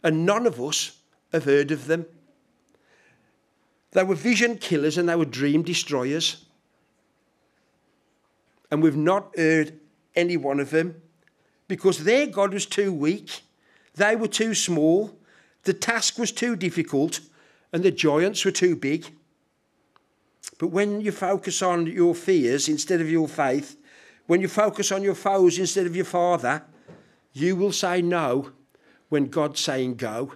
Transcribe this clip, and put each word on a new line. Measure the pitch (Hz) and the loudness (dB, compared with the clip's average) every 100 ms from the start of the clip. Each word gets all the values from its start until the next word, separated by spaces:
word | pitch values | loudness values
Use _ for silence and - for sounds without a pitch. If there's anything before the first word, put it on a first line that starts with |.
And | 170 156 170 | 0 2 2
none | 208 240 | 2 0
of | 120 | -2
us | 135 156 - - _ _ _ | -4 -4 -6 -10 _ _ _
have | 165 139 | -4 2
heard | 143 143 | 2 2
of | 151 127 | -2 -2
them. | 165 165 - _ _ _ _ _ _ _ _ _ _ _ _ _ _ _ _ _ | -4 -4 -18 _ _ _ _ _ _ _ _ _ _ _ _ _ _ _ _ _
They | 190 | 0
were | 185 175 | 2 0
vision | 220 220 240 233 | 0 2 2 0
killers | - 165 151 156 | -2 0 0 0
and | 175 | 0
they | 170 | 0
were | |
dream | 151 120 143 151 | -2 0 2 2
destroyers. | 165 170 - 143 127 151 160 - _ _ _ _ _ _ _ _ _ _ _ _ _ _ _ _ _ _ _ _ _ _ _ | 0 -4 -2 -2 -2 -2 -4 -6 _ _ _ _ _ _ _ _ _ _ _ _ _ _ _ _ _ _ _ _ _ _ _
And | 147 | 2
we've | 160 147 | 2 2
not | 156 196 196 - | 2 0 -2 0
heard | 160 160 151 - _ _ _ | 2 4 0 -6 _ _ _
any | - 175 170 | -2 0 0
one | 139 139 | 0 -2
of | 139 | 0
them | 156 175 165 _ _ _ _ _ _ _ | 0 0 -6 _ _ _ _ _ _ _
because | 185 190 - | 0 0 2
their | 156 247 294 | 2 2 2
God | 196 196 | 0 0
was | 196 - | 0 -4
too | - 202 | -2 0
weak, | 170 147 202 - - _ _ _ _ _ - | 0 0 -2 -6 -18 _ _ _ _ _ -2
they | 202 220 | 0 2
were | 214 | -2
too | - 226 | -2 -2
small, | 208 - 165 156 175 214 - _ _ _ _ | 0 0 2 4 2 0 -12 _ _ _ _
the | - | -4
task | 190 - 233 220 - | -2 0 0 -2 -2
was | 233 | -6
too | - 240 220 | -2 -4 -2
difficult, | 180 170 160 139 160 - - _ _ _ _ | -2 -2 -2 0 -2 -4 -14 _ _ _ _
and | 170 | 0
the | 185 | 0
giants | - 160 143 185 202 | 2 2 2 0 0
were | 196 | -2
too | 185 180 156 | 2 0 2
big. | 135 160 - - _ _ _ _ _ _ _ _ _ _ _ _ - _ | -2 -4 -6 -20 _ _ _ _ _ _ _ _ _ _ _ _ -20 _
But | 160 | -4
when | 170 208 208 | 0 0 -2
you | 208 | -4
focus | - 185 190 196 170 | -4 -2 -2 -2 -2
on | 185 175 165 | 0 0 -2
your | 175 175 | 2 2
fears | 170 - 185 120 139 143 | 2 2 2 4 0 0
instead | 151 - 180 | -2 0 0
of | 160 | 2
your | 160 156 | 0 0
faith, | - 139 135 139 - _ - - _ - | 0 0 0 -4 -18 _ -20 -20 _ 0
when | 175 | 0
you | 190 | 0
focus | - 208 208 202 | 0 0 0 -4
on | 190 | -2
your | 196 185 | -2 -2
foes | 202 196 180 170 | 0 4 4 4
instead | 180 196 180 | -2 0 -2
of | 170 | -2
your | 170 | -2
father, | 180 175 175 120 151 - - - - _ _ _ | 0 2 2 0 -2 -6 -20 -20 -20 _ _ _
you | 131 160 185 | -2 0 2
will | 196 | 0
say | - 190 180 | 0 -2 0
no | 170 175 147 127 139 - _ _ _ _ _ | 0 0 0 -2 -4 -16 _ _ _ _ _
when | 151 139 | -2 0
God's | 151 147 147 | 0 -2 -2
saying | - 135 127 117 | -4 -2 -4 -4
go. | 120 110 139 | -8 -6 -10